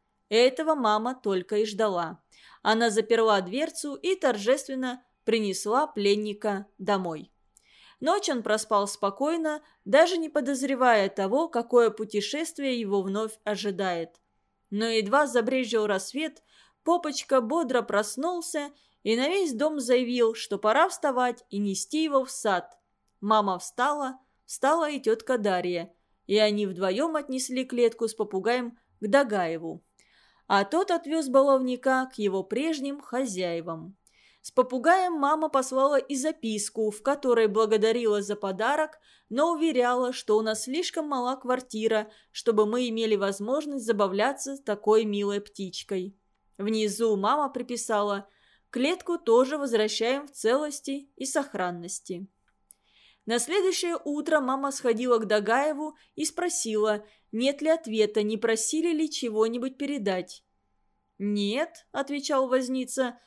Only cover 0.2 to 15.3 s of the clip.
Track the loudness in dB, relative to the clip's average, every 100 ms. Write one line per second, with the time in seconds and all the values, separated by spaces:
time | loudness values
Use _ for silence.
0.2 | -2 4 4 4 0 0 2 0 0 -4
1.2 | -2 -2 0 -2 -2 0 0 0 -4 -8
2.2 | _ _ -20 -4 0 2 2 2 2 4
3.2 | 4 4 2 -2 -4 -4 -8 -6 -4 0
4.2 | 0 0 2 0 0 -6 -6 -8 _ _
5.2 | 0 0 0 -4 -2 0 0 0 2 2
6.2 | 0 -4 -4 -4 -6 -8 -2 0 -2 -8
7.2 | -12 _ _ _ _ _ -20 _ 0 2
8.2 | 0 -2 0 -2 0 0 0 -2 -4 -2
9.2 | -2 0 -2 -6 -10 _ 2 6 6 2
10.2 | -2 -2 -2 -2 -2 2 4 4 2 0
11.2 | 0 0 0 -2 2 4 4 2 -4 -4
12.2 | -4 -4 -6 -4 -4 -2 -2 -2 -2 -4
13.2 | -4 -6 -6 -4 -4 -4 -2 -2 -6 _
14.2 | _ _ _ _ _ -4 0 0 2 2
15.2 | 2